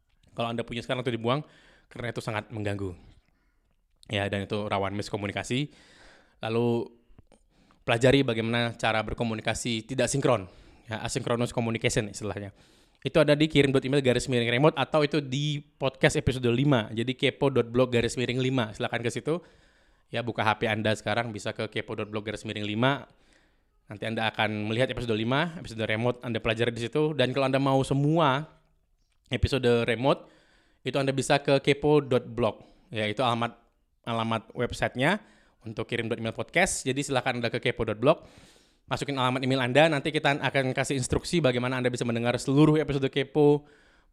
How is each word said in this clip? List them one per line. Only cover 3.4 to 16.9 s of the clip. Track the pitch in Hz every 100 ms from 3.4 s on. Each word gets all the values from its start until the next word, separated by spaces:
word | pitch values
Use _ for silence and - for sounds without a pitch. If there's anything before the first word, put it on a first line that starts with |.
| _ _ _ _ _ _ -
Ya, | 104 101
dan | 101 95
itu | 104 104
rawan | 98 98 104
miskomunikasi. | - 104 101 98 - 127 147 - - - - - _ _ 113
Lalu | 117 120 117 - _ _ - - _ _ _ _ _
pelajari | - 120 127 139
bagaimana | 131 113 113 120 117 117
cara | 117 110
berkomunikasi | 107 113 117 110 113 110 123 113
tidak | 107 131 120
sinkron, | 139 139 110 92 - - - -
ya, | 107
asynchronous | 117 127 120 120 120
communication | 127 117 113 123 127 104
istilahnya. | - 104 101 101 - _ _ _ _
Itu | 135 160
ada | 147 147
di | 156
kirim | 143 139 131
dot |
email | 127 143
garis | 127 120 135
miring | 120 117
remote | 120 156 139
atau | 131 156
itu | 147 156
di | 135 143 151 147
podcast | - - 135 - 143 151
episode | 135 127 120
lima. | 120 143 123 113